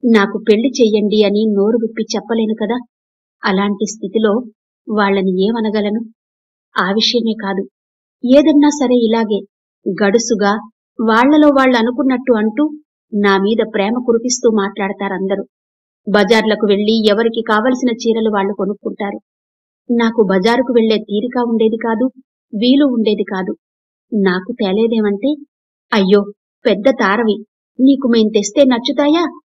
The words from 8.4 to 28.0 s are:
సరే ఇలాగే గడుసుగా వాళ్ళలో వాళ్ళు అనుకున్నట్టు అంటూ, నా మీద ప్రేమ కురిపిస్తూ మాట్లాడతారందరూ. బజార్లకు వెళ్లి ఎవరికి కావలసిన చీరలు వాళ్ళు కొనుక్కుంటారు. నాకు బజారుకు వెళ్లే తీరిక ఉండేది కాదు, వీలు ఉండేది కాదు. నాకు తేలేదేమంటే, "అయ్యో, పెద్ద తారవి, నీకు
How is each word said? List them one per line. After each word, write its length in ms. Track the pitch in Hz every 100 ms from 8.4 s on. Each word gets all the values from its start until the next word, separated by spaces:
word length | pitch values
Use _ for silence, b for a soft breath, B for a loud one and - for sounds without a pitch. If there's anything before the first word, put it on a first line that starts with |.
| 302 294 294
సరే 260 | 294 247
ఇలాగే 500 | 247 226 226 214 202 190 _ _ _ 220 180
గడుసుగా 460 | 202 226 226 214 202 214 - _ _ -
వాళ్ళలో 480 | 220 220 262 302 302
వాళ్ళు 280 | 277 262 247
అనుకున్నట్టు 560 | 247 247 269 254 269
అంటూ, 380 | 226 214 214 302 302 _ _ _
నా 240 | 208 202 196
మీద 280 | 196 226 220
ప్రేమ 280 | 214 196 247 247
కురిపిస్తూ 440 | 226 240 247 240
మాట్లాడతారందరూ. 920 | 220 196 202 196 202 196 185 190 202 - _ _ _ _ _ -
బజార్లకు 580 | 202 196 226 214 214 214
వెళ్లి 420 | 202 208 226 214
ఎవరికి 340 | 202 233 226 226
కావలసిన 400 | 214 240 254 247
చీరలు 420 | 233 233 226 220
వాళ్ళు 240 | 208 196
కొనుక్కుంటారు. 640 | 202 190 202 220 - 202 202 _ _ _ _ _ _ _
నాకు 360 | 233 226 226 196
బజారుకు 420 | 190 202 240 254
వెళ్లే 240 | 240 226 214
తీరిక 520 | 214 208 240 247 240
ఉండేది 280 | 226 220 226
కాదు, 340 | 233 220 254 - _ _ _
వీలు 300 | 214 247 277
ఉండేది 400 | 294 240 220 214
కాదు. 320 | 202 190 185 - _ _ _ _ _
నాకు 380 | 214 190 180 185
తేలేదేమంటే, 840 | 240 202 202 226 226 208 202 269 294 285 _ _ _ _
"అయ్యో, 400 | 220 190 202 202 - _ _ 240
పెద్ద 220 | 196 233
తారవి, 560 | 262 202 208 226 208 220 _ _ -
నీకు 280 | 262 277